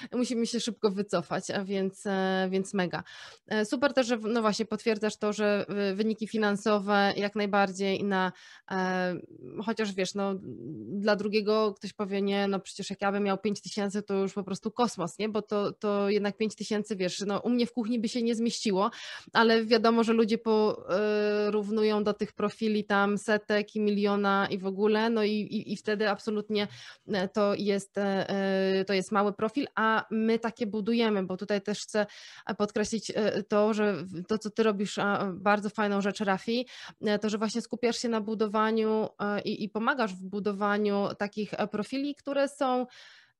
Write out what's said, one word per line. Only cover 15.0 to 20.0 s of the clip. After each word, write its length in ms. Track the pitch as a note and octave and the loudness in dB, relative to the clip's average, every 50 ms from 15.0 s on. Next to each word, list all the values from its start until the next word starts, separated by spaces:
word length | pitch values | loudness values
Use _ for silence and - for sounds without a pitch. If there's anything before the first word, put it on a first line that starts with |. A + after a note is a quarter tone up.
| E3 E3+ - - | -6 -6 -4 -4
nie? 100 | G3+ A3 | -4 -4
Bo 140 | G3+ A3 G#3 | -2 -4 -2
to, 300 | - G#3+ G#3 G3+ D#3 - | -2 0 0 0 -2 -2
to 360 | - - G#3 G3+ G3+ G3+ G3+ | -2 -2 0 0 2 2 2
jednak 280 | G#3+ G3+ G3+ G3+ G3 | 2 2 0 -2 -2
pięć 200 | - A3 G#3+ - | -2 -4 -4 -4
tysięcy, 400 | - G#3 - G#3+ G#3 G#3 - G#3+ | -6 -6 -4 -2 -2 -2 -4 -4
wiesz, 260 | F#3 F#3 F3 - - G3+ | -2 -2 -2 -2 -4 -4
no 140 | G3 G3+ F#3 | -2 -2 -2
u 100 | - A3 | 0 0
mnie 160 | B3 B3 A#3 | 2 2 0
w 60 | A3+ - | 0 -2
kuchni 260 | B3+ A3 G#3 B3 A#3 | -4 -2 -2 -2 -2
by 100 | G#3+ A3 | -2 -2
się 140 | - B3 A#3 | 0 0 0
nie 120 | A#3 A#3+ | 0 0
zmieściło, 560 | G#3+ A#3 A#3 F3+ - - A3 F#3+ F#3 G3+ A#3+ - - - - - - - - - | 0 0 -2 -2 -2 -2 0 2 2 2 0 0 -4 -12 -14 -14 -14 -10 -2 2
ale 320 | - A3+ A3+ A3+ A3+ A3 | 4 6 6 6 4 4
wiadomo, 400 | A3 A#3+ A3 G#3+ A3+ A#3 A3+ | 4 4 4 6 6 4 4